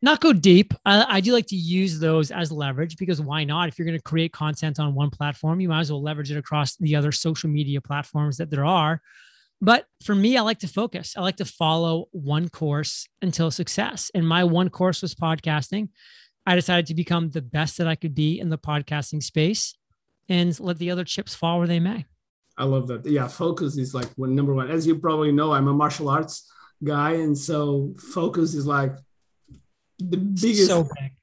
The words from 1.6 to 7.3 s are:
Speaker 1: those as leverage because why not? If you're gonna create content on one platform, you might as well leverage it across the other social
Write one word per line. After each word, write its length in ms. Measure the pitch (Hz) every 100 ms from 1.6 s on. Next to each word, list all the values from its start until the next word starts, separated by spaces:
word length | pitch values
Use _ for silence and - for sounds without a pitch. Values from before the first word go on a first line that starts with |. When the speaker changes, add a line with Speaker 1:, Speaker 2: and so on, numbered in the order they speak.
| 165 180 190 160
Speaker 1:
those 320 | 160 160 147
as 200 | - 165
leverage 460 | 151 143 131 160 160
because 240 | 185 165
why 220 | 147 151
not? 240 | 147 156 175
If 100 | -
you're 80 | 165
gonna 140 | 165
create 340 | - 160 165
content 460 | - 151 147 156 147
on 160 | 151 139
one 140 | 147
platform, 500 | - 147 147 156 170
you 100 | 185
might 120 | 160
as 100 | 160
well 100 | 147
leverage 300 | 147 151 143
it 60 | 147
across 380 | 139 151 139 -
the 180 | 160 147
other 160 | 147
social 380 | 143 165